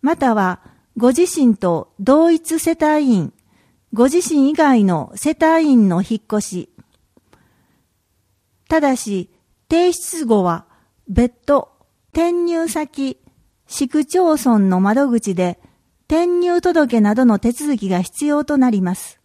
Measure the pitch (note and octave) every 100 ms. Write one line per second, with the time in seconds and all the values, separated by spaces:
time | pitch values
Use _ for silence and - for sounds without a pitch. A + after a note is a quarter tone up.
0 | C4 E4 C4+ G#3+ F#3 F3+ _ _ _ -
1 | A#3+ C4 F4 - B3+ G#3 F#3 E3 - _
2 | G3 C#4+ E4 E4 D#4+ D#4+ E4 D#4+ D4+ D4+
3 | C#4+ G#3+ D3+ _ _ _ _ _ _ G#3
4 | B3+ D#4+ F4 D#4 C4+ D#4 D4+ B3 G3+ E3+
5 | - G3 C#4+ D#4+ D#4+ E4 D#4 B3+ G3+ F3
6 | F#3+ A3+ _ G#3+ - F3+ - _ - _
7 | _ _ _ _ _ _ _ _ _ _
8 | _ _ _ _ _ _ _ D#4+ D4 C4
9 | - G3 F3+ _ _ _ _ E4 F4+ F4
10 | - E4+ C4+ G#3+ F3+ E3+ - _ _ _
11 | - G3+ A#3+ _ - C#4+ - _ _ _
12 | _ - E4+ F4 F4 E4 E4 E4 D4+ -
13 | C4+ B3+ _ _ _ _ _ - C4 D4+
14 | D4 F4+ F4+ D#4 C4 A3+ G3 F#3 G3 A3
15 | C#4 A#3 G#3+ F3+ F3+ F3 _ _ _ _
16 | _ D#4 F4 F4 F4 F4 F4+ E4+ C#4+ A#3
17 | G#3 G#3+ B3+ G#3 A3+ A#3+ D4 B3+ G3 F#3
18 | F3+ - D4 D4 D4 D4 B3+ G#3+ F#3 F#3
19 | - -